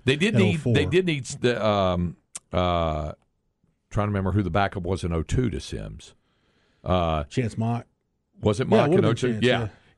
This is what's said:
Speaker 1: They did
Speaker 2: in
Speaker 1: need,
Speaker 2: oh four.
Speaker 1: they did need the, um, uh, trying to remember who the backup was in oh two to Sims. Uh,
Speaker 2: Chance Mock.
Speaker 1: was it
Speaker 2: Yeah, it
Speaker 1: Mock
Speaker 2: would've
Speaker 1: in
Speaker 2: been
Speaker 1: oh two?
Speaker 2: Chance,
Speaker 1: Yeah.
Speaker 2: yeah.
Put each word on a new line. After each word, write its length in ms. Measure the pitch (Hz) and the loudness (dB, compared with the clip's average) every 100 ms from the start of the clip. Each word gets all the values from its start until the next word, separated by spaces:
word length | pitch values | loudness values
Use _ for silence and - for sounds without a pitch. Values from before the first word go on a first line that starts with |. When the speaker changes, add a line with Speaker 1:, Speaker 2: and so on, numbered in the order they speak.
| 127 | 0
Speaker 1:
They 100 | 147 | 2
did 180 | 208 226 | 2 4
Speaker 2:
in 60 | |
Speaker 1:
need, 140 | 185 165 | 4 2
Speaker 2:
oh 40 | |
four. 140 | 127 | 2
Speaker 1:
they 120 | 131 147 | 2 2
did 200 | 170 180 | 2 2
need 200 | 147 117 | -2 -4
the, 380 | 139 123 117 | -2 0 2
um, 520 | 107 101 92 87 87 - _ - _ | 2 2 2 2 -2 -6 _ -18 _
uh, 580 | 90 90 85 82 78 76 - _ _ _ _ _ _ _ | -2 0 0 0 -2 -6 -10 _ _ _ _ _ _ _
trying 160 | 107 104 | -4 -2
to 20 | |
remember 200 | 101 95 | 0 0
who 100 | 101 | 0
the 60 | 90 | 0
backup 340 | 101 98 101 | 0 -2 -2
was 200 | 87 92 | -4 -4
in 80 | 87 | -2
oh 80 | 82 | -4
two 260 | - - 127 | -2 -2 -2
to 80 | - | -4
Sims. 540 | - 53 52 53 - _ _ _ _ _ _ _ | -8 -10 -10 -14 -20 _ _ _ _ _ _ _
Uh, 420 | - 90 82 78 73 | -2 0 0 -2 -4
Speaker 2:
Chance 320 | - 113 - | -4 -4 -4
Mock. 280 | 113 117 - _ _ _ _ _ | -4 -4 -10 _ _ _ _ _
Speaker 1:
was 180 | 107 101 | -2 0
it 80 | 131 | 2
Speaker 2:
Yeah, 60 | 113 | 2
it 20 | |
Speaker 1:
Mock 120 | 123 | 4
Speaker 2:
would've 80 | 180 | 2
Speaker 1:
in 20 | |
Speaker 2:
been 80 | 110 | 2
Speaker 1:
oh 40 | |
two? 200 | 110 123 | 0 -2
Speaker 2:
Chance, 120 | 107 120 | 0 2
Speaker 1:
Yeah. 140 | 107 | 0
Speaker 2:
yeah. 60 | 107 - _ | -2 -10 _